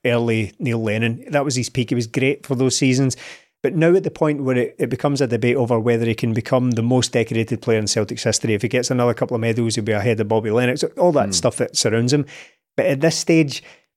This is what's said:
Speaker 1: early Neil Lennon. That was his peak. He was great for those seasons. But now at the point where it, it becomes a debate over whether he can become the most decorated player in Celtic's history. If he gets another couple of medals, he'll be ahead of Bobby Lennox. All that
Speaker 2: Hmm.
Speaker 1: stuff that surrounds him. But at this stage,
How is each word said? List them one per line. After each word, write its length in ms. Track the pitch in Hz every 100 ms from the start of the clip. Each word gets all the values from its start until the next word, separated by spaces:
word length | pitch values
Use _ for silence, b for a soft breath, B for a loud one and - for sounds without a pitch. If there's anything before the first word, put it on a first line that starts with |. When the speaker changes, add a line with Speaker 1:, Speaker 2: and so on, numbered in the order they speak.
| 123
Speaker 1:
early 480 | 120 117 113 101 -
Neil 220 | 143 117
Lennon. 440 | 110 110 117 117 262
That 140 | 143 143
was 100 | 127
his 140 | 113
peak. 200 | - 113
He 60 | 120
was 120 | 113
great 380 | 131 131 139 -
for 100 | 127
those 200 | 131 -
seasons. 380 | 135 127 135 - B B B B
But 120 | 135 151
now 180 | 165
at 100 | 185
the 60 | 160
point 320 | - 156 147
where 140 | 131 123
it, 180 | 117 -
it 100 | 127
becomes 320 | 127 147 139
a 60 | 131
debate 280 | 117 120 131
over 240 | 120 117
whether 260 | 117 117 117
he 100 | 107
can 180 | 117
become 380 | 113 - 131 127
the 100 | 117
most 300 | 117 127 -
decorated 500 | 123 110 113 110 113
player 160 | - 110
in 80 | 104
Celtic's 360 | 113 104 117
history. 320 | 117 - 113 104
If 80 |
he 40 | 113
gets 220 | 127 123
another 240 | 127 120
couple 220 | 117 127 117
of 60 |
medals, 340 | 113 113 113 110
he'll 80 | 107
be 60 |
ahead 280 | 104 117 110
of 80 | 104
Bobby 220 | 110 107
Lennox. 340 | 113 123 147 160 -
All 140 | 180
that 160 | 147 101
Speaker 2:
Hmm. 40 |
Speaker 1:
stuff 260 | 90 120 -
that 200 | - -
surrounds 340 | 113 113 120
him. 140 | 147 139 B B B _ -
But 120 | 180
at 140 | 135
this 160 | 160 -
stage, 440 | - 165 147 - B B B